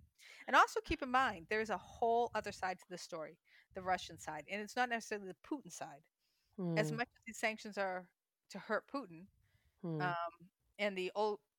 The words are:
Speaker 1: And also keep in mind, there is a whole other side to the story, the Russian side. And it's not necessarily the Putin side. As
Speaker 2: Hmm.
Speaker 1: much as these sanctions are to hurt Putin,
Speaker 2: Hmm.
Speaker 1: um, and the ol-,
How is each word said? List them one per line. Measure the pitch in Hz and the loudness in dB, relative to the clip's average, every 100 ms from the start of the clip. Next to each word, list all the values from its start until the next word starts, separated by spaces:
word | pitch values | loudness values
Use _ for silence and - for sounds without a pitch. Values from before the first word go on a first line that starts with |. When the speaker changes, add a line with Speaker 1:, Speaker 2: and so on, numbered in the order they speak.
| - _ - - - | -20 _ -20 -18 4
Speaker 1:
And | |
also | 269 466 453 | 8 8 6
keep | - 226 | -2 -2
in | 262 | 2
mind, | 254 262 185 165 | 4 4 2 -2
there | 214 | 0
is | 220 | 0
a | 185 | -2
whole | - - 233 233 233 | -4 0 4 4 4
other | 214 208 | 0 -4
side | - 185 185 | -4 -4 -4
to | - | -8
the | 180 | -12
story, | - 165 151 160 _ - _ | -8 -8 -8 -12 _ -20 _
the | 196 | -6
Russian | 185 180 - 160 | 2 2 0 -10
side. | - 156 156 | -8 -8 -4
And | 196 | -4
it's | 208 - | -4 0
not | 247 | 2
necessarily | 233 - 208 190 | 2 -2 -4 -4
the | - - | -12 -6
Putin | 294 170 | -6 -6
side. | - 147 147 _ _ _ _ _ - 175 165 | -10 -12 -12 _ _ _ _ _ -4 0 2
As | 156 | 2
Speaker 2:
Hmm. | 226 | 0
Speaker 1:
much | 240 | -4
as | _ - | _ -16
these | 220 | -2
sanctions | 220 220 220 202 | -2 -2 -8 -2
are | 196 185 180 _ _ _ _ | -2 -2 -8 _ _ _ _
to | 190 | -12
hurt | - 208 - | -2 -2 -2
Putin, | - 208 165 196 _ _ _ _ _ | -8 -8 -14 -18 _ _ _ _ _
Speaker 2:
Hmm. | 175 156 | -4 0
Speaker 1:
um, | 180 170 170 - 175 _ _ - | 0 0 -4 -8 -20 _ _ -2
and | 208 190 | -2 0
the | 180 | -4
ol-, | 202 214 208 _ | 0 0 0 _